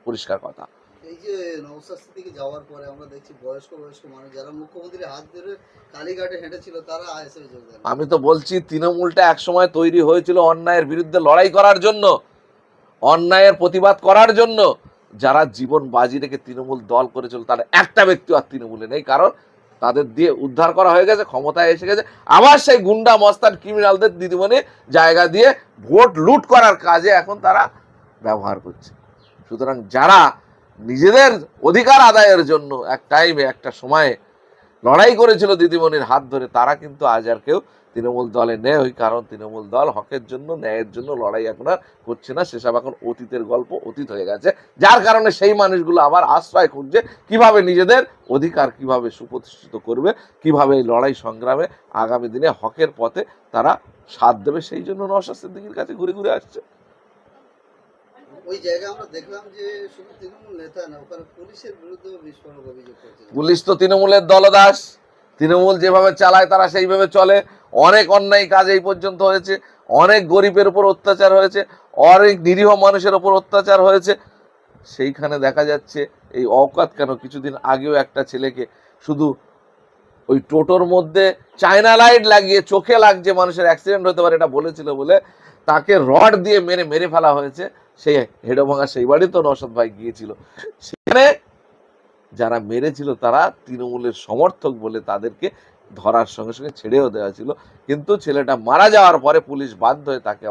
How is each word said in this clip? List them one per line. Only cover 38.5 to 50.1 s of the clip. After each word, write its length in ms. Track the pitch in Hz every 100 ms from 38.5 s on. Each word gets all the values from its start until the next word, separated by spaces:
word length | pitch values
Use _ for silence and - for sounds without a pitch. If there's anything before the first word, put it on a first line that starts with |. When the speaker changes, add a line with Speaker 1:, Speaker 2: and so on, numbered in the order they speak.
| 113
Speaker 1:
নেই। 200 | 117 151
ওই 160 | 127
কারণ 300 | 123 113 117 107
তৃণমূল 380 | 107 107 110 101
দল 220 | 120 147
হকের 360 | 107 - 139 113
জন্য, 260 | 131 147
ন্যায়ের 400 | 165 110 110 110
জন্য 200 | 101 135
লড়াই 340 | 127 104 110 113
এখন 200 | 107 139
আর 100 | 180 _ _ -
করছে 280 | 117 -
না। 100 | 135
সেসব 320 | 180 120 120 117
এখন 160 | 127 - 117
অতীতের 380 | 117 123 127
গল্প, 360 | 107 123 123 - -
অতীত 260 | 139 139
হয়ে 120 | 101
গেছে, 280 | 95 104 165 - _ -
যার 260 | 196 240
কারণে 260 | 202 220 220
সেই 240 | - 202
মানুষগুলো 460 | 208 196 185 165 170
আবার 240 | 147 175
আশ্রয় 440 | 131 156 - 190 160
খুঁজছে, 340 | 139 135 208 - - _
কিভাবে 340 | 220 226 208
নিজেদের 400 | 180 180 185 254 - _ -
অধিকার 400 | 135 165 165 135
কিভাবে 400 | - 131 127 117
সুপ্রতিষ্ঠিত 640 | - 120 120 - _ _ 113
করবে, 360 | - 120 175